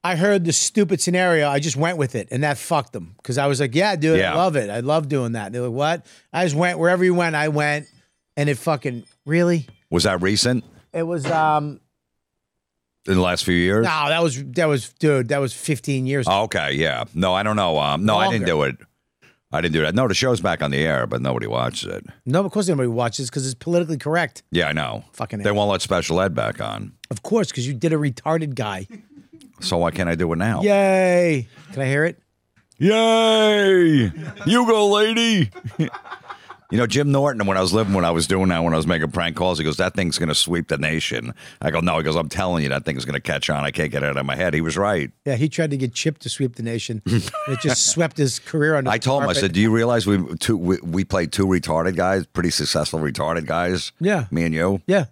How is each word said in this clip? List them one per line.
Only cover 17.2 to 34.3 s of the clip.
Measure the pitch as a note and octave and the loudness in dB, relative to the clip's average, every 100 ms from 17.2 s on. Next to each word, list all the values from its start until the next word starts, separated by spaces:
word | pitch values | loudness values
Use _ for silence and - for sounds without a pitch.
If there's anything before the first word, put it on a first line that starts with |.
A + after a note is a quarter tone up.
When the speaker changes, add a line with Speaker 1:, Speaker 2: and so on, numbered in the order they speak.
| F#2 | 0
Speaker 2:
I | F#2 | 2
don't | G#2 G#2+ | 0 0
know. | F#2 D#2 | 2 2
Um, | D2 D2 G#2 | 0 0 2
no, | G#2 | 2
I | G#2+ | 2
didn't | A2+ F2+ | 0 0
Speaker 1:
Longer. | D#2+ C#2 | 2 0
Speaker 2:
do | B1 | -4
it. | - _ _ _ _ _ _ | -18 _ _ _ _ _ _
I | D2 | -2
didn't | E2+ | 0
do | D#2+ | 2
that. | D2+ G2 | 2 2
No, | C3 | 0
the | |
show's | F#2+ C3 A2+ | 0 0 0
back | F#2 D#2+ | 0 -2
on | D2 | -2
the | C#2 | 0
air, | D#2+ C#2 A1+ | 0 0 -2
but | B1 | -4
nobody | B1+ A#1+ A1 | -2 -4 -4
watches | A#1 B1 - G1+ | -2 -4 -6 -10
it. | G1+ - - | -12 -14 -14
Speaker 1:
No, | - D3+ | -2 -2
of | G3 | 0
course | G#3 F#3 | -2 0
nobody | D3 B2 | 0 0
watches | A#2 A#2 - B2 | 0 -2 -4 -6
'cause | C#3+ | -6
it's | C3 | -6
politically | B2 - F3 E3 D3+ | -8 -2 0 0 -4
correct. | D3 E3 D3+ - _ | -2 -2 -2 -8 _
Speaker 2:
Yeah, | E2+ D#2 | -2 0
I | |
know. | D2+ C2+ A1 - | -2 -4 -6 -14
Speaker 1:
Fucking | - A#2+ G#2+ | -12 -8 -4
Speaker 2:
They | G#2 | 0
Speaker 1:
A. | |
Speaker 2:
won't | G#2 G#2 | 2 2
let | F#2+ | 0
special | - F#2 E2 E2 | 0 -2 0 0
ed | F#2+ | 2
back | C#2+ A1 - | 0 -4 -4
on. | G#1+ G#1 G1+ - - | -8 -8 -12 -18 -12
Speaker 1:
Of | A2+ | -12
course, | - A3 F#3 | -2 0 0
'cause | - B2 | -4 -6
you | |
did | B2+ D#3+ | -2 -2
a | D#3 | 0
retarded | D3 A#2+ D3+ D#3+ D3+ | -2 -4 -2 -2 -2
guy. | C3 G#2+ F#2+ G2+ G#2+ _ - - - - _ | -6 -6 -6 -10 -18 _ -20 -20 -20 -20 _
Speaker 2:
So | - F2 | -4 0
why | E2+ | 0
can't | E2 F2 | 0 -2
I | |
do | E2 E2+ | 0 0
it | E2 | 0
now? | G#2 A2 | 0 0
Speaker 1:
Yay! | G#3 G3+ G3 F#3+ F#3 F3+ F3 D3 A#2+ - - | 2 4 4 4 4 4 2 0 -4 -16 -14
Can | D#3+ | -6
I | C3 | 0
hear | C#3 E3 | 2 0
it? | E3+ _ _ _ _ _ _ | -2 _ _ _ _ _ _
Speaker 2:
Yay! | F3 A3 A3+ A3+ A3+ A3 G#3+ G#3 G3 F#3+ E3+ D3 G#2+ - - | 2 4 4 6 6 4 4 4 4 6 6 4 2 -2 -14